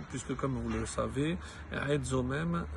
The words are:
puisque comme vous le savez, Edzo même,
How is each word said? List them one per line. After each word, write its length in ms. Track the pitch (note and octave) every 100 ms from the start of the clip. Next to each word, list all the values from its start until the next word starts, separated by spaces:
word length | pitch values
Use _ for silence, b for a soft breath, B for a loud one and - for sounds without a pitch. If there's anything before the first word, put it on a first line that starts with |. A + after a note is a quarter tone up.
| -
puisque 260 | C3 - B2+
comme 200 | C#3 B2
vous 120 | A#2
le 200 | A2 A2+
savez, 500 | - A#2 B2 D3+ F3+ B B B - C3+
Edzo 360 | D3 B2+ C3
même, 420 | B2+ C#3 E3+ E3+ E3+